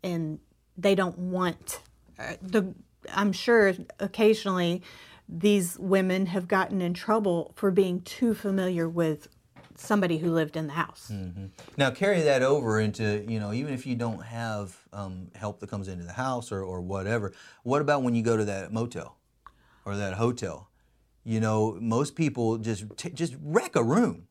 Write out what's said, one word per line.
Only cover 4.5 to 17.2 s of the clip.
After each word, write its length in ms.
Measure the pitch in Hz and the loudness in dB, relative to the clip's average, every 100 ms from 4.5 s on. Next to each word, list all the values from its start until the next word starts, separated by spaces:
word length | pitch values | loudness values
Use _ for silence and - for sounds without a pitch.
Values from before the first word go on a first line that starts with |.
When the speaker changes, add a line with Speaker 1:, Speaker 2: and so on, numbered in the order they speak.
| 185 175 180 - - - - - | 0 0 0 -6 -20 -20 -20 -12
Speaker 1:
these 520 | 165 202 202 175 180 | 0 4 4 2 -4
women 480 | 180 190 190 185 190 | 2 2 4 2 0
have 200 | 180 180 | -2 0
gotten 340 | 196 190 196 | 2 2 0
in 100 | 175 | 0
trouble 580 | 175 - 220 202 170 - - | -2 2 2 4 0 -2 -2
for 160 | 202 | 2
being 300 | 185 185 180 | 4 2 0
too 340 | - - 240 214 | -6 -2 0 0
familiar 520 | 202 190 185 175 165 | -2 0 0 0 -2
with 400 | 170 165 151 - _ _ - - - | 0 0 0 -8 _ _ -20 -20 -20
somebody 440 | - 208 185 160 | 0 2 2 0
who 120 | 170 | 0
lived 240 | 165 156 160 | 0 0 -4
in 120 | 156 | -6
the 60 | |
house." 360 | 156 160 - - | -4 -6 -8 -10
Speaker 2:
Mm-hmm. 360 | 104 92 87 98 - - - | -8 -8 -10 -12 -14 -14 0
Now, 120 | 139 | 2
carry 320 | 127 196 190 | 4 2 4
that 220 | 151 135 | 4 4
over 360 | 131 147 117 110 | 4 4 2 2
into, 460 | 107 104 107 104 104 | 2 0 0 0 -2
you 120 | 113 | -4
know, 120 | 104 | -2
even 200 | 113 147 | -4 -4
if 140 | 127 131 | -6 -4
you 80 | 117 | -2
don't 280 | 117 101 | -2 -6
have, 540 | 110 117 117 107 101 - _ | -10 -8 -6 -6 -8 -12 _
um, 380 | 101 98 92 90 | -10 -10 -10 -14
help 280 | - 107 104 | -8 -8 -8
that 80 | - | -8
comes 160 | 101 95 | -8 -6
into 160 | 90 | -8
the 100 | 87 | -10
house 380 | 98 131 123 120 | -6 -4 -4 -6
or, 100 | 98 | -8
or 180 | 95 92 | -6 -8
whatever, 520 | 90 98 95 117 | -6 -4 -2 -2